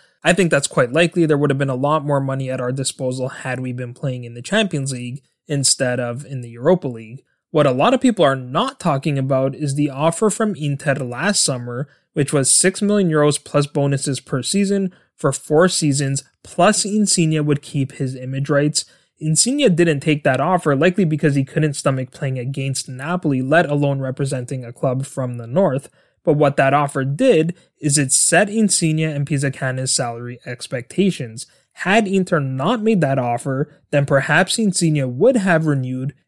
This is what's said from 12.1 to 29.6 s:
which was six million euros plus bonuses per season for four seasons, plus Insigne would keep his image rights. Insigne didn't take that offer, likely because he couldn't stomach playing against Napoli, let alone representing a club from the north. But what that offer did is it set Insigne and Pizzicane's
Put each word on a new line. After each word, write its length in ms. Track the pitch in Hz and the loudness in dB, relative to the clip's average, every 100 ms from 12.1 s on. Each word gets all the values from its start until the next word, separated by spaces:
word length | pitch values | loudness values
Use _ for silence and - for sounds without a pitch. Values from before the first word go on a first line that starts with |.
which 180 | - 151 | -4 0
was 200 | 147 131 | 2 2
six 280 | - 185 190 | 4 2 0
million 300 | 202 208 185 | 0 2 2
euros 340 | 156 147 143 | 4 2 0
plus 220 | - 147 143 | 0 0 0
bonuses 540 | 147 139 139 - 131 | 0 0 0 -2 -6
per 240 | - 135 | -6 -6
season 500 | - 196 196 202 185 - _ _ | -2 0 2 0 -2 -6 _ _
for 160 | 143 | -2
four 360 | - - 151 180 | -2 2 4 4
seasons, 560 | - 151 139 139 135 - _ | 2 0 0 0 -4 -8 _
plus 420 | - - 185 208 202 | -10 2 4 4 0
Insigne 580 | 214 202 - 160 156 147 | 0 2 2 2 2 0
would 160 | 143 | -2
keep 320 | - 147 131 | -2 -4 -4
his 220 | - 131 131 | -4 -6 -6
image 340 | 127 135 143 | -8 -6 0
rights. 360 | 143 151 - - _ _ _ | 2 2 -2 -6 _ _ _
Insigne 540 | 156 160 233 285 262 | 0 0 2 2 2
didn't 280 | 165 170 143 | 4 2 2
take 220 | 160 147 | 0 0
that 160 | - 131 | 2 0
offer, 360 | 156 185 160 135 | 2 2 2 4
likely 300 | 175 180 165 | 4 4 0
because 280 | 156 156 | 2 0
he 100 | 143 | 0
couldn't 300 | 131 160 151 | -2 0 -2
stomach 380 | 143 147 131 127 | 0 -2 -2 -6
playing 260 | - 139 127 | -6 -6 -4
against 500 | 123 139 135 135 - | -6 -6 -4 -6 -8
Napoli, 540 | 127 143 180 160 131 | -10 -6 -2 0 -2
let 260 | 131 160 175 | 2 2 2
alone 320 | 147 143 135 | 0 0 -2
representing 640 | 131 127 135 135 123 131 | -4 -4 -4 -4 -6 -10
a 100 | 120 | -12
club 320 | - 135 131 135 | -6 -4 -2 -6
from 320 | - 127 123 | -6 -8 -8
the 100 | 117 | -4
north. 420 | 147 185 135 - _ _ _ | 0 2 0 -6 _ _ _
But 100 | - | -2
what 240 | 147 143 139 | 2 2 4
that 160 | 135 | 2
offer 300 | 143 143 139 | 2 0 -2
did 520 | 135 147 262 180 165 - _ _ | -4 2 4 4 2 -4 _ _
is 180 | 151 143 | -2 0
it 140 | 135 | 2
set 380 | - - 170 208 | 2 4 4 2
Insigne 500 | 220 208 - 160 156 | 2 2 2 0 0
and 260 | 156 143 143 | -2 -2 -2
Pizzicane's 640 | 143 139 - | -2 -2 -2